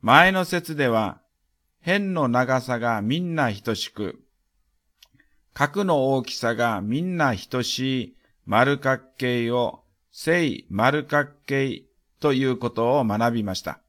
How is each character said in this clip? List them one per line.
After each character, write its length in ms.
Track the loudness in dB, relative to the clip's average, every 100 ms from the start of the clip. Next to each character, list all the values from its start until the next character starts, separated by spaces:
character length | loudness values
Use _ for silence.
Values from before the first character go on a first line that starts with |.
前 320 | 8 8 8
の 120 | 4
節 320 | 0 -4 -4 -2
で 120 | 2
は、 320 | 2 -2 -6 _ _ _ _ _ _
辺 320 | -2 0 0
の 160 | 0 2
長 320 | 2 2 0
さ 180 | 0 -4
が 240 | -2 -2
み 180 | -2 -2
ん 140 | -2
な 180 | -2 -2
等 220 | -2 -4
し 160 | -4 -6
く、 300 | -8 -8 -8 _ _ _ _ _ _ _ _ _ _ _ _ _
角 320 | -4 -2 -2
の 280 | 0 2 2
大 80 | 0
き 120 | -2
さ 200 | -4 -4
が 260 | 0 0 -2
み 180 | -4 -4
ん 160 | -4 0
な 180 | 0 -2
等 260 | -6 -6
し 400 | -4 -4 -4 -4
い 140 | -6 _ _ _
丸 340 | -2 2 2 2
角 240 | 0 -2 _ _
形 340 | -2 -2 0
を 340 | 0 -2 -4 _ _ _
正 540 | -8 0 0 0 -4 -8
丸 360 | 0 2 2
角 260 | 0 -2 -2 _ -4
形 380 | -2 -2 -6 _ _ _ _
と 120 | 0
い 120 | 2
う 140 | 0 0
こ 120 | -4
と 300 | -2 2 2
を 40 |
学 320 | 2 2 0 0
び 60 |
ま 120 | -4
し 80 | -6
た。 180 | -8 -12